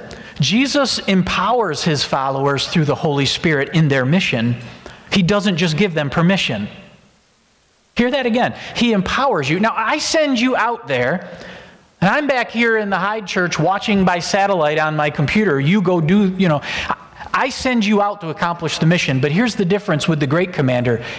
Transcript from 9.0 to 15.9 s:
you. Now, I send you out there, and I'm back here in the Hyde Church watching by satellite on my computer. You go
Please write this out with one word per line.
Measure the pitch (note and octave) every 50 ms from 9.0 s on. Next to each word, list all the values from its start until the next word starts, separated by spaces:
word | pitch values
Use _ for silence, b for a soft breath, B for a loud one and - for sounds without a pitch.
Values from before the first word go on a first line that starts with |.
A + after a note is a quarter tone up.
| F#3 - - - D4 C#4 G#3 D#3 C3 C3
you. | D#3+ F#3
Now, | G#3+ A3 -
I | - E3 A#3 D4
send | D#4 - - - D#4+ D4+ C#4+ C4 A3
you | B3 C4 A#3+
out | F#3 G#3+ A#3+ A#3 - -
there, | C3+ C3+ B2+ A#2+ B2+ F3 F3+ B B B B B B B B B B B B B B _ _
and | E3+ G3
I'm | A#3+ D4 D4
back | C#4 C4+ B3 A3+ -
here | - A#3 A#3+ A3+ A3
in | A3 G#3 G3
the | F#3+ F3
Hyde | F#3 G3+ A3 A3+ G3
Church | - - F#3+ F3+ E3+ -
watching | - D#3 F3+ G3 G3+ - A3+ G#3 G3 F#3
by | F#3+ F3+ F3
satellite | D#3+ - - G3 G3 G3+ G3 E3+ D3+ D3 D3+
on | D#3 D#3 D#3 D3+
my | D3+ D3+ D3+
computer. | - - C#3+ - - G#3+ G#3+ F3+ C#3 C#3
You | C#3 D#3 G3 G#3+
go | F3 F#3